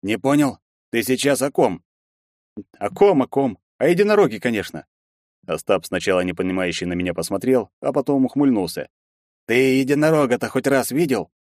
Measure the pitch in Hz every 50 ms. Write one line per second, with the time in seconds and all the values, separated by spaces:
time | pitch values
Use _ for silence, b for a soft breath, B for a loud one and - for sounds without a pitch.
0 | - 98 110 104 - 131 143 147 147 135 104 - _ _ _ _ _ _ - 117
1 | 110 - 131 123 - 143 139 - 127 143 - - 156 113 90 80 _ _ _ _
2 | _ _ _ _ _ _ _ _ _ _ _ - 101 _ _ _ 101 104 - -
3 | 202 202 190 139 127 - - 139 139 131 98 _ _ _ _ _ 117 151 180 175
4 | 208 208 214 208 202 139 110 208 - 123 117 104 92 - - 78 - _ _ _
5 | _ _ _ _ _ _ _ _ _ - 82 76 - - 101 92 - - - 92
6 | - - 95 92 90 92 87 85 92 92 92 92 92 90 82 - 92 87 90 90
7 | 90 90 85 85 82 - 98 98 - 123 131 123 104 - _ _ - 139 135 147
8 | 135 - 143 139 131 123 - 139 143 139 123 104 92 87 - - 69 - _ _
9 | _ _ _ _ _ _ _ _ _ - 113 123 131 135 127 131 135 127 143 143
10 | 151 156 160 151 143 123 123 123 123 110 - 135 123 135 139 135 117 - 123 143
11 | 175 147 131 107 82 _ _ _